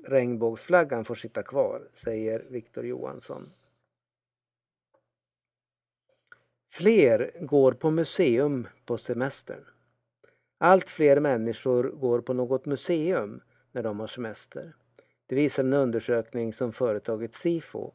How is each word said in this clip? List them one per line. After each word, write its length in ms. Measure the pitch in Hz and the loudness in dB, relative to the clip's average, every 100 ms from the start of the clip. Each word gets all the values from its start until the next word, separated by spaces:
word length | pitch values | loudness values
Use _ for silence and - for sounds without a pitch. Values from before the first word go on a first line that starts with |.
Regnbågsflaggan 1040 | - 135 123 117 117 113 - 180 151 120 110 | 0 0 2 0 -2 -4 2 2 2 -2 -6
får 100 | 117 | -10
sitta 280 | 113 - | -10 -10
kvar", 440 | - 139 113 - - | -6 -2 -2 -2 -12
säger 520 | _ - 110 110 113 - | _ -8 -4 -4 -6 -8
Viktor 360 | 127 - 120 120 | -14 -12 -10 -8
Johansson. 560 | 127 131 135 - - - - _ _ _ _ _ _ _ _ _ _ _ _ _ _ _ _ _ _ _ _ _ _ _ _ _ _ - - _ _ _ | -8 -10 -12 -14 -16 -18 -20 _ _ _ _ _ _ _ _ _ _ _ _ _ _ _ _ _ _ _ _ _ _ _ _ _ _ -20 -20 _ _ _
Fler 600 | - 185 226 135 113 123 - | 0 4 6 8 6 0 -8
går 300 | 156 147 131 | 2 6 6
på 200 | 120 160 | 4 0
museum 760 | 160 156 - 160 117 147 135 113 _ - | 0 0 2 2 4 2 -2 -6 _ -8
på 120 | 117 | -6
semestern. 680 | - 120 135 - - 98 - _ _ _ _ _ _ _ _ - | -4 -4 -4 -6 -12 -16 -18 _ _ _ _ _ _ _ _ 0
Allt 320 | 170 190 - | 4 4 4
fler 300 | - 147 143 | 2 6 6
människor 640 | 147 120 113 113 135 123 | 4 0 -2 -4 0 2
går 380 | 127 151 127 120 | 0 -2 0 0
på 120 | 120 | 0
något 320 | 127 123 131 147 | -4 -2 -2 -2
museum 760 | 135 - 170 160 170 104 120 _ _ _ | -6 -2 -2 0 -2 -4 -10 _ _ _
när 120 | 127 | -8
de 160 | 110 104 | -6 -6
har 80 | 110 | -8
semester. 680 | - 113 104 - - 165 - _ _ _ _ - | -8 -10 -10 -14 -14 -16 -18 _ _ _ _ -6
Det 80 | 135 | 0
visar 280 | 147 - | 0 0
en 100 | 131 | 0
undersökning 800 | 143 131 113 - 117 110 123 113 | 2 2 0 0 -2 -2 -6 -6
som 180 | 110 123 | -4 -6
företaget 600 | - 123 104 - 110 113 | -2 -2 -2 -4 -6 -6
Sifo 600 | - 170 170 - - - | -6 -4 -4 -6 -12 -12